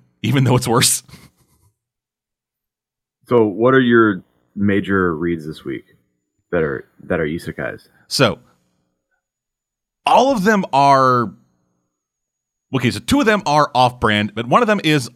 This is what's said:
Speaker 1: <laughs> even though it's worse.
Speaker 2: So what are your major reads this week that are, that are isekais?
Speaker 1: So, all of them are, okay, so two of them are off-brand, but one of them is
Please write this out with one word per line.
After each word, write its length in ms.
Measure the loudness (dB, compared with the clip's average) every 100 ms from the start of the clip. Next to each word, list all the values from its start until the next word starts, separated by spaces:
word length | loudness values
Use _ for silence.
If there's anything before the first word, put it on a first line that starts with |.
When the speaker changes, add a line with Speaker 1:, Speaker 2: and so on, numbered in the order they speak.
| _
Speaker 1:
<laughs> 160 | _
even 220 | -4 0
though 120 | 2 0
it's 100 | 0
worse. 360 | 0 0 -2 -8 -20 -20 _ _ _ _ _ _ _ _ _ _ _ _ _ _ _ _ _ _ _ 0
Speaker 2:
So 160 | 2
what 300 | 2 2 2
are 60 | 2
your 440 | 4 4 4 0 -8 _ _ -4
major 600 | -2 -2 -2 -2 0 -2
reads 300 | -4 -6 -8
this 180 | -14
week 200 | -12 -12 -14 _ _ _ _ _ _
that 120 | -4
are, 260 | -4 -6 -12 _
that 180 | -8 -4
are 60 | -4
isekais? 600 | -6 -10 -10 -12 -12 _ _ -8
Speaker 1:
So, 320 | -2 -2 -2 _ _ _ _ _ _ _ _ _ _ _ _ _ _ _ _ 0
all 240 | 2 2
of 140 | 0
them 200 | 0 0 0
are, 640 | 0 2 4 4 2 -2 -8 _ _ _ _ _ _ _ _ _ _ _ _ _
okay, 180 | -4 -2
so 100 | -4
two 180 | -2 0
of 80 | 2
them 160 | 0 0
are 240 | 0 2
off-brand, 580 | 2 0 2 -2 0 -2
but 120 | -6 0
one 160 | 0
of 60 | 2
them 120 | 0
is 260 | 0 -2 -2